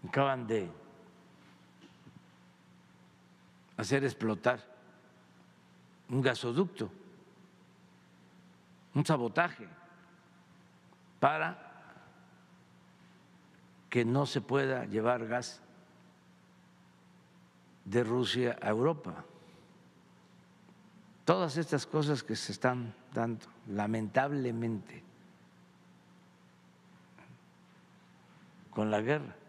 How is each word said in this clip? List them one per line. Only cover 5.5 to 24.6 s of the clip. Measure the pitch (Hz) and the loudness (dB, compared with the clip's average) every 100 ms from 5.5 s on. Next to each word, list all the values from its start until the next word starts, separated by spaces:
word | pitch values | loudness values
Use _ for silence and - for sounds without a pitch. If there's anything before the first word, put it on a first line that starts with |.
| - - - - - - | -20 -20 -20 -20 -20 -4
un | 123 | 2
gasoducto, | 131 117 123 123 180 - 104 - - - - - - - - - - - - - - - - - - - - | 2 2 0 0 0 -2 -8 -8 -20 -20 -20 -20 -20 -20 -20 -20 -20 -20 -20 -20 -20 -20 -20 -20 -20 -20 -4
un | 143 147 | 0 2
sabotaje | 151 117 127 170 - 95 - - - - - - - - - - - - - - - | 2 2 2 0 -2 -18 -20 -20 -20 -20 -20 -20 -20 -20 -20 -20 -20 -20 -20 -20 2
para | 139 156 160 180 - - - - - - - - - - - - - - - - - - - - - - - | 2 2 -2 -6 -16 -20 -20 -20 -20 -20 -20 -20 -20 -20 -20 -20 -20 -20 -20 -20 -20 -20 -20 -20 -20 -20 -2
que | 120 | 2
no | 117 131 143 | 4 2 2
se | 139 | -2
pueda | 107 139 135 127 107 | 0 0 2 -2 -2
llevar | 107 113 123 113 | 0 2 0 0
gas | 123 120 - - - - - - - - - - - - - - - - - - - - - - - 98 | -4 -4 -14 -20 -20 -20 -20 -20 -20 -20 -20 -20 -20 -20 -20 -20 -20 -20 -20 -20 -20 -20 -20 -20 -18 0
de | 110 | 0
Rusia | 113 123 117 123 120 - | 2 2 2 2 0 0
a | - | 0
Europa. | 110 139 151 92 80 - - - - - - - - - - - - - - - - - - - - | 2 2 0 -6 -10 -14 -20 -20 -20 -20 -20 -20 -20 -20 -20 -20 -20 -20 -20 -20 -20 -20 -20 -20 -6
Todas | - 185 170 143 | 2 4 4 0
estas | 156 143 - | 0 0 0
cosas | 156 147 139 | 0 2 0
que | - 110 | -2 -6
se | - | -6
están | 101 127 123 117 - - | 0 0 0 -6 -10 -8
dando, | 113 117 113 - - - | -2 -2 -2 -10 -20 -8
lamentablemente, | 101 104 113 107 110 139 143 127 117 | -4 0 -2 2 2 2 -2 -2 -2